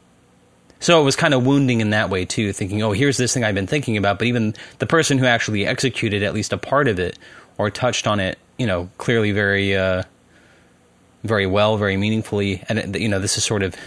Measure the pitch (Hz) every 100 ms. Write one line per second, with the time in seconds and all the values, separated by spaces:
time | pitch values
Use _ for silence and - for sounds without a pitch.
0 | _ _ _ _ _ _ _ - - 170
1 | 139 - 165 131 127 139 131 117 107 107
2 | 101 95 90 - 104 98 98 104 110 98
3 | 143 127 123 131 110 101 95 147 127 107
4 | 101 101 120 120 107 107 - - 113 165
5 | 151 135 127 117 - 104 98 131 135 -
6 | 113 101 101 104 104 95 - 135 139 92
7 | 87 - - - - - 104 - 127 113
8 | - 104 92 - _ - 120 87 92 -
9 | - 117 104 101 101 98 98 98 95 92
10 | 92 _ _ _ _ _ _ _ _ _
11 | _ _ 107 107 95 98 107 110 101 95
12 | 104 110 - 104 101 95 - 110 - 95
13 | 110 98 101 - - 107 95 -